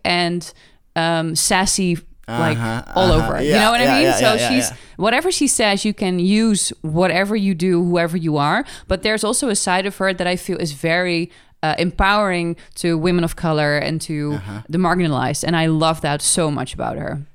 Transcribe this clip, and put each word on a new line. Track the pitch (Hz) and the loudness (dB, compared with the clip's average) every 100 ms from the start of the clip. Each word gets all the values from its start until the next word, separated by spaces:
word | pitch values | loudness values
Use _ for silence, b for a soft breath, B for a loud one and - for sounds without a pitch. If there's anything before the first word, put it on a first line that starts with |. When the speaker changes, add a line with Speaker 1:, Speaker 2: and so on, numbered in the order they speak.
| - | -2
Speaker 1:
and, | 175 170 175 - - b b b 170 | 0 0 -4 -8 -16 b b b -2
um, | 165 165 160 160 | 0 0 -2 -2
sassy, | - 190 190 - 185 165 - - - | 2 2 2 0 0 0 -6 -18 -8
like, | 117 160 117 | -2 0 0
Speaker 2:
Uh-huh, | 113 117 - - | -2 -4 -2 2
Speaker 1:
all | 185 | 4
Speaker 2:
uh-huh. | 156 113 | 4 2
Speaker 1:
over. | - | 0
You | 147 | 2
Speaker 2:
Yeah, | 208 214 | 4 4
Speaker 1:
know | |
what | 240 | 4
I | - | 4
Speaker 2:
yeah, | 277 | 4
Speaker 1:
mean? | |
Speaker 2:
yeah, | 311 107 | 4 4
Speaker 1:
So | 214 220 | 4 4
Speaker 2:
yeah, | - | 2
Speaker 1:
she's, | 127 - | 0 -2
Speaker 2:
yeah. | - B B | -6 B B
Speaker 1:
whatever | 202 247 349 | 0 2 0
she | - 277 | 0 0
says, | - 214 196 | 2 2 0
you | 214 - | -2 -2
can | 190 180 | -2 0
use | 190 214 226 202 - - | 2 2 2 2 -2 -6
whatever | 156 156 185 170 196 220 | -4 0 2 2 0 0
you | 196 165 | 0 0
do, | 185 175 | 2 2
whoever | 175 175 170 180 | 2 0 0 -2
you | 160 151 | -2 0
are. | 147 208 - B B | 0 0 -4 B B
But | 185 | -2
there's | 214 214 | 0 0
also | 214 247 269 | 0 -2 -2
a | - | -2
side | 196 180 196 | 0 0 -2
of | - | -2
her | 190 | -2
that | 185 180 | 0 -2
I | 180 | -2
feel | - 175 | -4 -4
is | 160 | -6
very, | 139 165 175 180 170 175 b b b | -4 -2 0 0 -2 -4 b b b
uh, | 156 - | -4 -2
empowering | 175 - 196 208 202 175 170 170 B - | -2 0 2 2 0 -2 -4 -6 B -6
to | 175 165 | -2 0
women | 175 175 165 | 2 2 0
of | - | -2
color | 170 151 147 147 | -2 0 0 0
and | 139 160 | -2 -4
to | - 151 147 147 | -4 -4 -4 -6
Speaker 2:
Uh-huh. | 98 101 - | -8 -12 -4
Speaker 1:
the | 165 | 0
marginalized. | 175 180 165 127 127 147 | 2 2 0 0 -2 -4
And | - 170 | -2 0
I | 160 | 2
love | 156 160 160 | 2 0 0
that | 151 147 | -2 -2
so | - - 156 | 0 0 0
much | 143 - | -2 -6
about | - 117 - | -6 -6 -6
her. | 147 147 147 | -6 -8 -10